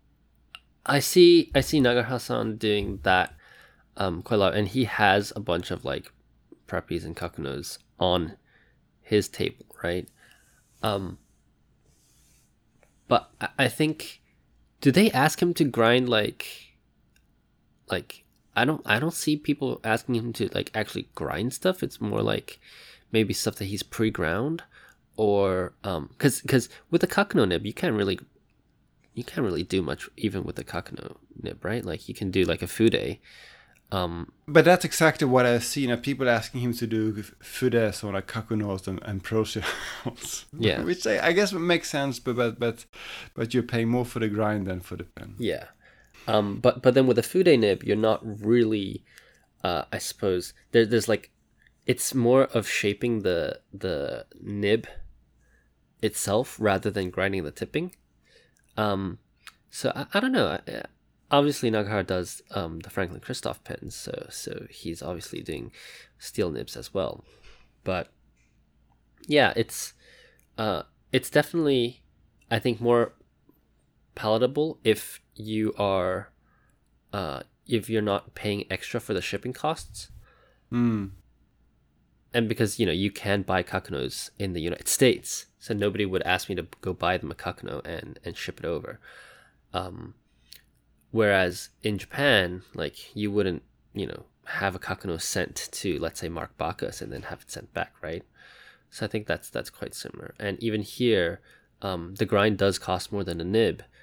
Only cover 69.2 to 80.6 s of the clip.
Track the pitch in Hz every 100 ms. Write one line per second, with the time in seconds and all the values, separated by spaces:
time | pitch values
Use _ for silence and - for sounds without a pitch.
69.2 | - 147 110 113 113 - - - _ -
70.2 | _ _ _ - 110 85 - _ _ 131
71.2 | - 151 - 170 147 135 120 - _ _
72.2 | _ _ - 110 127 110 120 120 113 -
73.2 | _ _ _ _ _ _ _ _ _ -
74.2 | 107 110 127 139 156 - 113 104 - -
75.2 | _ - 107 107 107 - 101 95 92 92
76.2 | - _ _ _ _ _ _ _ _ 101
77.2 | 82 69 - _ - 110 104 110 104 101
78.2 | - - 107 101 - 95 - 113 - 95
79.2 | - 101 127 - 151 160 - - - -
80.2 | - _ _ _